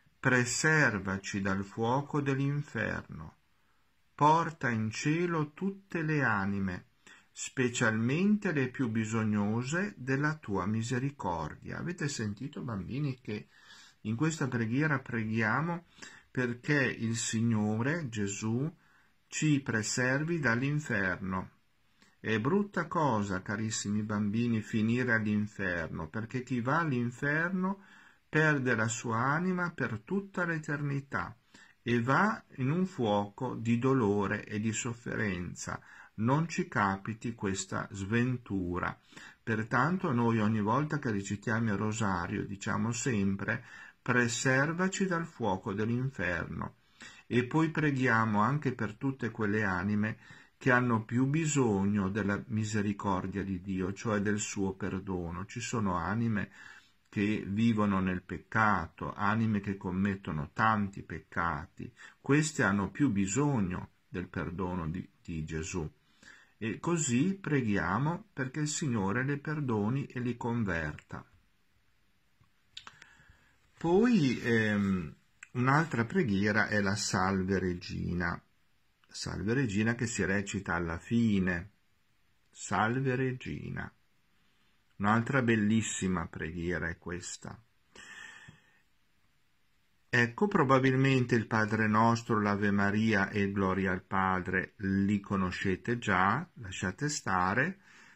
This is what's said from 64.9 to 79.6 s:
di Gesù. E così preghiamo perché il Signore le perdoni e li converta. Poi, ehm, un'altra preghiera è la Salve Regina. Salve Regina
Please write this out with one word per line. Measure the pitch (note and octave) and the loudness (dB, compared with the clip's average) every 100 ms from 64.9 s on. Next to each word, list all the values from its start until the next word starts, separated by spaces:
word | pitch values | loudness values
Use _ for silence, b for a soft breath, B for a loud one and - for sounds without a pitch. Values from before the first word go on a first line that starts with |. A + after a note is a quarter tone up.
| F#2 - _ | -4 -8 _
di | - E2 | -10 -8
Gesù. | D#2 D#2+ F2+ F2+ D2+ - B B B B B B | -6 -6 -6 -6 -6 -10 B B B B B B
E | A2 - | -8 -4
così | E3 E3+ A#2+ A#2+ F3+ | -2 -2 2 2 2
preghiamo | G3 - C#3+ A2 G2 E2 G#2 D3+ F3 - | 0 -2 0 2 0 2 0 0 -2 -8
perché | - C3 D3+ | -8 -6 -4
il | D3 | -4
Signore | - D3 A#2 F#2+ A#2 | -2 -2 0 0 0
le | C3 C#3+ | -2 -4
perdoni | D#3 D3+ B2+ A2 G#2 C#3 - | -4 -4 0 0 0 -2 -4
e | B2+ | -4
li | B2 A#2 | -4 -4
converta. | A#2+ A#2+ G2+ E2 D2+ - - - - _ _ _ _ _ _ _ _ _ _ _ _ _ _ - B B B B B B B B _ - | -2 -2 0 -2 -4 -8 -12 -14 -14 _ _ _ _ _ _ _ _ _ _ _ _ _ _ -20 B B B B B B B B _ -4
Poi, | E3 F#3 A#3+ A3 C3+ G#2+ | 4 6 6 6 4 2
ehm, | A#2 A2+ G#2+ G#2 G2 F#2 D#2 - _ _ - B2 | 2 4 4 2 2 0 -2 -12 _ _ -8 0
un'altra | B2+ C#3+ D#3+ A#2 | 4 4 2 0
preghiera | A2+ F#3+ C3+ G2 G#2+ G#2+ - | 0 0 2 2 2 2 2
è | G#2 | 2
la | G2 A2 | 0 0
Salve | - G2+ F#2 G2 F#2 F#2+ | 0 0 2 2 0 0
Regina. | F#2 F2 - F2+ F2 F2 F2 F2 - _ _ _ _ _ _ | 0 -4 -6 -6 -4 -2 -2 -4 -10 _ _ _ _ _ _
Salve | - F2 E2+ G2 | -12 -8 -4 0
Regina | B2+ | 0